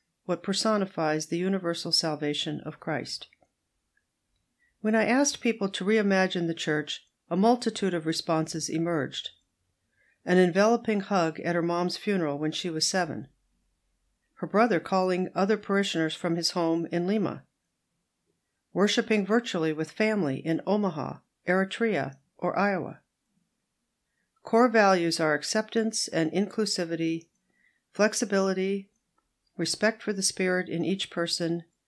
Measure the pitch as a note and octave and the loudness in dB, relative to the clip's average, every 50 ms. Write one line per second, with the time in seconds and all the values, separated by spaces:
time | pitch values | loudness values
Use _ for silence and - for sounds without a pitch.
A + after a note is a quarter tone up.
0 | _ _ _ _ _ - F3 F3 - - F#3+ - - A3 G#3+ G3+ F#3+ F#3+ - - | _ _ _ _ _ -4 -4 -4 -2 -4 -2 0 0 0 2 0 0 -2 -2 -2
1 | D#3+ D#3 D#3 D#3 D#3 - E3+ E3+ F3+ F#3+ G3 F#3 E3+ E3+ E3+ - - F3 D#3 - | 0 0 0 -2 -2 -4 -4 -2 0 0 -2 -2 -2 -4 -4 -4 -4 -2 0 0
2 | - D#3+ D#3 C#3+ D#3 D3 D3 - - E3 D3+ - - D#3 - - - E3+ D#3 C3+ | 0 0 -2 -2 -2 -2 -2 -2 -4 -4 -6 -6 -8 -10 -12 -10 -6 -4 -4 -4
3 | - - - - - - _ _ _ _ _ _ _ _ _ _ _ _ _ _ | -4 -8 -10 -12 -14 -16 _ _ _ _ _ _ _ _ _ _ _ _ _ _
4 | _ _ _ _ _ _ _ _ _ _ _ _ _ _ _ _ - G#3+ A3 A3 | _ _ _ _ _ _ _ _ _ _ _ _ _ _ _ _ 0 2 2 4
5 | G#3+ - A#3 C4+ C#4+ C#4+ - - - A#3+ A3+ A3+ G3+ F#3+ - - F#3 G3 A3 A3 | 4 4 4 4 2 2 0 0 0 0 0 0 -2 -4 -4 -2 0 2 2 4
6 | G#3 G3+ G3 F#3+ F#3+ F#3 - F3+ E3+ E3 E3 E3 - E3 D3+ D3+ D3 D3 - - | 4 4 4 4 4 2 0 0 -2 -2 -2 -2 -2 -2 0 0 -2 -4 -8 -10
7 | - _ _ _ _ - F3 F3+ G3+ A#3 B3 A#3+ - A3+ G#3+ - G#3 F#3+ F3 E3+ | -12 _ _ _ _ -4 0 2 4 4 4 4 2 -2 -2 -2 -2 -2 -2 -2
8 | D#3 D#3+ D#3+ - - - E3 D#3+ D#3+ D#3+ - D#3+ D#3 - - E3 E3 F3 E3+ D3+ | -2 -2 -4 -2 -2 0 0 0 0 0 -4 -6 -6 -4 -2 -2 -2 0 0 -2
9 | B2+ C#3+ - - - - - _ _ _ _ _ _ _ _ _ _ _ _ _ | -2 -4 -6 -10 -12 -12 -14 _ _ _ _ _ _ _ _ _ _ _ _ _
10 | _ _ _ _ - - F3+ F3+ F#3 F3+ E3 F#3+ G3+ A3 A#3+ A#3 A#3+ A3+ G#3+ G3+ | _ _ _ _ -2 2 4 4 4 4 4 4 4 4 2 2 0 0 -2 -2
11 | F#3+ - G3+ F#3 E3 D#3+ D#3 - - E3+ E3+ F3 E3 E3+ E3+ F3 F3 F3+ F3+ - | -2 0 0 0 2 0 -2 -4 -4 -2 -2 0 0 0 0 0 -2 -2 -4 -4
12 | - G#3 G3+ F#3+ E3 D3 C#3+ C#3+ D3+ D#3 D#3 - - F3+ D#3+ D#3 D#3 - - F#3+ | -4 -2 0 0 0 -2 -2 -2 -2 -4 -4 -4 -6 -6 -4 -2 -2 0 0 0
13 | F3 D#3 C3 G#2+ - - _ _ _ _ _ _ _ _ _ _ _ _ _ _ | -2 -2 -4 -8 -10 -12 _ _ _ _ _ _ _ _ _ _ _ _ _ _
14 | _ _ _ _ _ _ _ - - D#3+ - G3 A#3 A#3 G3 D#3+ - - G3 F#3+ | _ _ _ _ _ _ _ -12 -8 -2 2 2 4 4 2 0 0 0 0 2
15 | F#3 F#3 F#3 F3+ F#3 E3 - - G3 G3 A3 G#3 - - G3+ G3 G3+ G3 - E3 | 2 2 0 0 -2 -2 -2 0 0 2 0 0 -2 0 0 0 0 0 0 0
16 | D#3+ D#3 D#3 - - F3 E3+ E3+ E3 - - F#3 E3+ E3 E3 E3+ E3+ - - E3+ | -2 -2 -2 -4 -4 -2 -2 -2 -2 -2 -2 0 0 0 0 0 -2 -2 -2 -2
17 | F3 F#3 G#3 A3 F#3+ - - C3+ - _ _ _ _ _ _ _ _ _ _ _ | 0 0 0 0 0 -2 -4 -6 -12 _ _ _ _ _ _ _ _ _ _ _
18 | _ _ _ _ _ _ _ _ _ _ _ _ _ _ - F3 G3 G#3 - B3 | _ _ _ _ _ _ _ _ _ _ _ _ _ _ 0 2 2 2 2 2
19 | A3+ - A3 G#3 F#3+ F3+ G#3+ A#3+ A#3+ - - F3 D#3+ D#3+ D#3 D3+ D#3+ - - - | 0 2 2 0 2 2 2 0 0 0 -2 -2 0 0 0 -2 -4 -4 -2 0
20 | G#3+ G#3+ A3 G#3 E3+ C#3 C3 C3+ - E3 E3 - - F3+ G3 G#3+ G#3 F#3 D3+ D3+ | 0 2 2 2 0 0 -2 -2 -2 -2 -2 -2 0 0 0 2 0 0 -2 -4
21 | - - - - _ _ _ _ _ - F3+ F#3+ F#3+ F#3+ - - A3+ A3+ G3+ C#3+ | -6 -8 -8 -12 _ _ _ _ _ 0 0 0 0 -2 -2 -2 -2 0 0 0
22 | C3+ C3+ C#3 - _ _ _ _ - F3+ - - G3 G3+ G3 F3 - G#2+ - - | -2 -4 -8 -12 _ _ _ _ -4 -2 0 0 0 0 0 -2 -4 -6 -10 -14
23 | _ _ _ _ _ _ _ _ _ _ _ _ _ _ _ _ _ _ _ _ | _ _ _ _ _ _ _ _ _ _ _ _ _ _ _ _ _ _ _ _
24 | _ _ _ _ _ _ _ _ - - - A3+ B3 B3 G#3+ A3+ G3+ G3 F#3+ F3+ | _ _ _ _ _ _ _ _ -6 0 4 4 4 6 6 6 6 6 6 4
25 | E3+ E3+ E3 - D#3+ D#3 D3+ D3 - - - G#3+ A3 - - A3+ A3 A3 G#3+ - | 2 0 0 0 2 2 2 0 0 -2 -2 -2 -2 -2 0 -2 0 0 -2 -4
26 | - - - D#3+ D#3+ D#3+ - F3+ G#3 F#3+ - - G#3+ F3+ - - F3 E3 E3 D#3+ | -4 -2 -2 -2 0 0 0 0 0 0 0 -2 -2 0 0 -2 -2 -2 -2 -2
27 | E3 D#3+ E3 E3 - _ _ _ _ _ _ _ _ _ _ _ _ _ - - | 0 -2 -2 -4 -6 _ _ _ _ _ _ _ _ _ _ _ _ _ 0 2
28 | G3+ G#3+ G#3+ - A#3+ G3 G3+ G3 F#3+ F#3+ F#3+ F#3+ F#3+ F#3+ G3+ G3 G3 - _ _ | 2 2 2 0 -2 0 2 2 2 2 0 0 0 -2 -2 -4 -6 -10 _ _
29 | _ _ _ _ _ _ _ _ _ _ _ - E3+ D#3+ - - - A3 A3 A3 | _ _ _ _ _ _ _ _ _ _ _ -6 -4 -4 -2 0 0 0 0 0
30 | - - G#3 F#3+ F#3+ - - - F#3+ F#3 F3+ F3+ F3+ F#3 - E3 E3 E3 G3 G3 | -4 -6 -4 -2 -2 -2 -2 0 0 0 0 0 -2 -2 -4 -2 -2 -2 -2 -2
31 | - - - F3 E3+ E3+ - - F3 E3 E3+ F3 E3 _ _ _ _ | -4 -6 -4 -4 -4 -2 -2 -2 -2 -2 -2 -4 -6 _ _ _ _